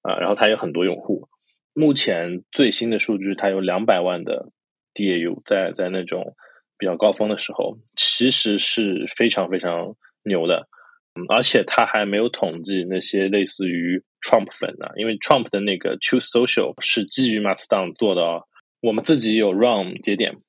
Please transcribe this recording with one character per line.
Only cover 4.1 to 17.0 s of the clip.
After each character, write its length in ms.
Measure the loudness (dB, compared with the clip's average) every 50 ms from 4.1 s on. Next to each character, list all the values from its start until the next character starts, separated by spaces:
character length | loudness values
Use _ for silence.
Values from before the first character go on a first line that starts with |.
| -2 -2 -4
的 260 | -4 -6 -6 -6 -12 _ _ _ _ _ _ _ _ _
D 200 | -2 0 0 0
A 60 | 0
U， 220 | 0 -2 -4 -6 _
在， 260 | 0 0 2 2 -2 -2
在 140 | -4 -4 -4
那 140 | -4 -6 -6
种 320 | -4 -6 -6 -6 -10 -14 _ -20 -20 _ _ _ _ _
比 80 | _ -4
较 120 | -4 0
高 140 | 2 2 2
峰 180 | 2 2 -2 -2
的 80 | -2
时 160 | -4 -6 -8 -4
候， 240 | -4 -4 -4 -6 -10 _ -10 _
其 360 | 0 2 2 2 2 2 2
实 260 | 2 2 0 0 0
是 480 | 0 0 -2 -2 0 0 0 -2 -4 -4 -8 -2
非 140 | 0 0 2
常 180 | 2 0 -2
非 120 | -2 -2 -2
常 360 | -2 -2 -2 -4 -4 -8 -12 _ _ -20 _ _ _
牛 240 | -2 0 0 2
的。 200 | 2 0 0 -2 _ _ -20 -20 -20 _ _ _ _ _
嗯， 80 | -12 -2 0
而 120 | 2 2
且 220 | 2 4 2 2 2
它 200 | 4 2 2 2
还 200 | 4 2 -2 0
没 120 | 0 0
有 100 | 0 0
统 340 | 0 0 -2 -2 -2 -2 -6 -6
计 200 | -4 -2 -2 -2
那 160 | -2 -4 -4
些 300 | -2 -2 0 0 0 2
类 160 | 2 0 0
似 220 | 0 -4 -4 -4
于 340 | -2 -2 -2 -2 -2 -2 -4 _ _ _ _
Trump 260 | 2 4 4 4 4 -2
粉 180 | -8 -8 -8 -8 -8 -10
啊， 100 | -14 -12 -8
因 80 | -4 -4
为 120 | -4 -4 -4
Trump 300 | 2 4 4 4 4 -2
的 80 | -2 -2
那 180 | 0 -2 -2
个 200 | -2 -2 -4 -4 -2
Truth 300 | 0 0 0 2 0 2
Social 440 | 2 2 2 4 2 0 0 0 -4 -6
是 240 | -4 -2 -2 -2